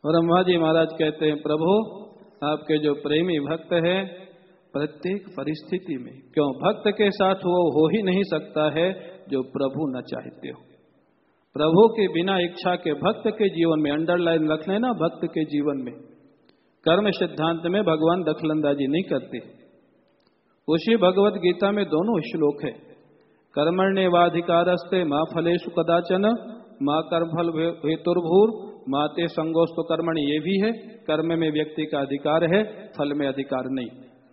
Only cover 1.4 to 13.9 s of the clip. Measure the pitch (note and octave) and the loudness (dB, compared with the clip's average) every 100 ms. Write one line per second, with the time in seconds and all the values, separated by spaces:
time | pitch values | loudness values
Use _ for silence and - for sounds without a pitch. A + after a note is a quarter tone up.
1.4 | D3+ D3+ E3 G#3 A3 - - - - _ | -2 0 2 2 0 -10 -18 -20 -20 _
2.4 | C#3+ D3+ - D3+ D3+ C#3+ D3 D3+ F3+ D#3+ | -4 -4 -2 0 0 -2 -2 0 0 -2
3.4 | C#3 D#3+ - F3 E3+ F#3 F#3+ G3 - - | -2 -6 -2 0 0 0 -4 -12 -20 -20
4.4 | _ _ _ C#3 D3+ - F3 G3 F#3+ - | _ _ _ -6 -6 -6 -6 -6 -8 -8
5.4 | C#3 D#3 - F3+ F3 C3+ A#2+ - - - | -6 -8 -6 -6 -6 -8 -10 -18 -4 0
6.4 | D3 B2+ D3+ G#3+ G#3+ G3+ G#3 F#3+ F#3+ G3 | 0 2 0 0 -2 2 0 4 0 2
7.4 | F#3 F3+ E3+ C#3+ D#3+ G#3 F#3+ F#3 G3+ D#3 | 0 2 4 4 4 2 0 0 0 -2
8.4 | - D3+ D3+ D3 F3+ F#3+ - - - C3+ | -4 -2 0 2 0 -2 -12 -20 -6 -4
9.4 | B2+ C#3+ C3+ C#3+ D3+ B2+ B2 A#2+ - - | -4 -4 -4 -2 -6 -6 -8 -10 -10 -14
10.4 | C#3 - _ _ _ _ _ _ _ _ | -16 -16 _ _ _ _ _ _ _ _
11.4 | _ C#3 D#3 E3+ A3 A3 F#3+ E3 F3+ F#3+ | _ -2 4 6 6 6 0 0 0 0
12.4 | F3 - F#3+ F3+ E3+ D3 F3+ A3+ A3 G#3 | 0 -2 -2 -2 -2 0 -2 0 -4 0
13.4 | G3 E3 E3 D#3 D3+ | -2 2 2 2 0